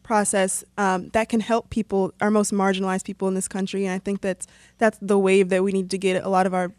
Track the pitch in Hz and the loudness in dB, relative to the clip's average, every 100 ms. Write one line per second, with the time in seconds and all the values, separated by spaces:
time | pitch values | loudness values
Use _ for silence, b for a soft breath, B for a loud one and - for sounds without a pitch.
0 | - 214 202 202 190 - - - 196 185 | -2 0 0 0 0 -2 -10 -4 0 0
1 | 170 220 220 226 196 226 - - 208 196 | -2 -2 0 -2 0 -2 -2 -6 -2 0
2 | 190 - 208 214 208 202 196 190 190 185 | -2 -2 0 2 2 0 0 0 -2 -4
3 | - 190 190 190 - 196 190 196 196 185 | -6 -6 -2 -2 -4 -6 -6 -4 -4 -4
4 | 202 196 196 180 - b b b 220 - | -4 -4 -4 -6 -10 b b b 0 0
5 | 196 202 190 190 180 185 196 190 185 190 | 0 2 4 4 4 2 2 0 -2 -2
6 | 190 185 - 190 190 185 180 | 0 0 0 2 2 0 -4